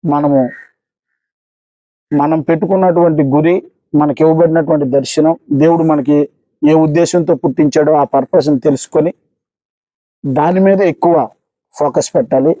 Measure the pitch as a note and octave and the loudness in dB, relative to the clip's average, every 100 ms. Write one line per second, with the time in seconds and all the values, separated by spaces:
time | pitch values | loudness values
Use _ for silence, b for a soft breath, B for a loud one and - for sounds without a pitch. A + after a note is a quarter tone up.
0 | - D3 D3 C#3 B2+ - - _ _ _ | -2 -2 0 0 -2 -6 -20 _ _ _
1 | _ _ _ _ _ _ _ _ _ _ | _ _ _ _ _ _ _ _ _ _
2 | _ D3 C#3+ D#3+ C#3+ E3 G#3 F#3+ F#3 E3+ | _ -2 0 -2 0 -2 0 0 2 2
3 | F3 D3+ C#3 C#3+ D#3 F#3 - _ _ D3 | 0 0 0 0 0 -2 -4 _ _ -2
4 | D3 C#3 D#3+ D#3+ E3 D#3+ D3+ D3+ C#3 C3+ | -2 0 0 2 2 0 0 -2 0 -2
5 | C3 - D#3 E3 - C#3+ D#3 E3 D#3+ D3+ | -2 -2 0 -2 -4 0 2 2 0 0
6 | C3 D3 C#3+ _ _ _ D3 D#3+ D#3 D3+ | 0 0 -2 _ _ _ 2 2 2 0
7 | E3+ F3+ E3 D3+ E3+ C3 D3 D#3 D3 D3+ | 0 0 0 -2 -2 0 0 0 0 0
8 | - - B3+ F3+ D3 C#3 D3+ C#3 - - | 0 -2 0 0 0 0 0 -2 -2 -2
9 | D#3 - _ _ _ _ _ _ _ _ | -2 -6 _ _ _ _ _ _ _ _
10 | _ _ D3 C3 D#3 F#3 G3 G3 F#3+ - | _ _ -6 -2 0 2 2 2 0 0
11 | E3 E3 A#2 _ _ _ _ - D3 B2 | 0 0 -2 _ _ _ _ -6 -4 -2
12 | - F3 A#2 C3+ C#3+ - | -4 -4 -2 0 0 -2